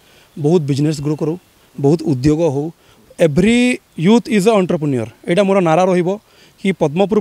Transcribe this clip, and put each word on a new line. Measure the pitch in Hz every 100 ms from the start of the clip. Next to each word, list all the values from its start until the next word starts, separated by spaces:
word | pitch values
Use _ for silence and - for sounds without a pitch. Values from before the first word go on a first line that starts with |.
| _ _ _ -
ବହୁତ | 147 180 143
ବିଜନେସ୍ | 139 147 147
ଗ୍ରୋ | 143 151
କରୁ, | 151 175 _ _ _ -
ବହୁତ | 139 170 -
ଉଦ୍ୟୋଗ | 131 147 151 165
ହଉ। | 135 156 - _ _ _ -
Every | 165 143 202 240 247 - _ - 160
youth | 233 - 214
is | 190
a |
entrepreneur। | 214 175 175 151 127 110 - -
ଏଇଟା | 175
ମୋର | 196 196
ନାରା | 170 160 185
ରହିବ | 180 170 202 - _ _ _
କି | 196
ପଦ୍ମପୁର | 185 156 160 196 214